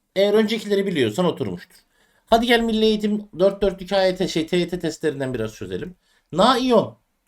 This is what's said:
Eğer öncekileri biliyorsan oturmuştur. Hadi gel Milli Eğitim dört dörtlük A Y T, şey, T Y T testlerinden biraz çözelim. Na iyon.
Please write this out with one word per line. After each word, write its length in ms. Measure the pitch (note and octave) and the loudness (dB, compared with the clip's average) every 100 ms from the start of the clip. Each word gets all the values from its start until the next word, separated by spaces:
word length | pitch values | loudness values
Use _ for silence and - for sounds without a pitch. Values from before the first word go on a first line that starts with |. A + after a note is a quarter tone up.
| _ F#3 | _ 0
Eğer 180 | G3+ | 4
öncekileri 520 | G#3+ G#3+ A3+ G#3 G3+ G3 | 4 2 -2 -2 -2 0
biliyorsan 380 | E3 A2+ G#2+ | 0 0 0
oturmuştur. 520 | F3 - A2+ F2+ - _ _ _ _ _ - | -2 -2 -6 -8 -14 _ _ _ _ _ 0
Hadi 200 | A3+ A#3+ | 0 4
gel 140 | A#3 | 2
Milli 240 | A#3 A3 | 2 2
Eğitim 440 | A3 G#3+ G#3 G#3 - D#3 | 2 2 0 -4 -6 0
dört 240 | G3 G3+ | 0 2
dörtlük 300 | G3 F#3 F3+ | -2 -2 -2
A 100 | G3 | 0
Y 140 | F#3+ F#3 | 2 0
T, 120 | F#3 | -2
şey, 180 | F3 D#3+ | -2 -2
T 100 | F3+ | -2
Y 120 | F3 | -2
T 100 | F3+ | -4
testlerinden 560 | E3 - D#3+ C#3 C3 | -6 -4 -4 -4 -4
biraz 200 | B2 A2 | -4 -6
çözelim. 420 | - F#2 F#2 F3+ - _ _ _ | -8 -10 -8 -10 -16 _ _ _
Na 260 | D#3 A3+ B3+ | 2 2 2
iyon. 380 | B3+ A3+ A2+ - _ _ | 2 2 0 -6 _ _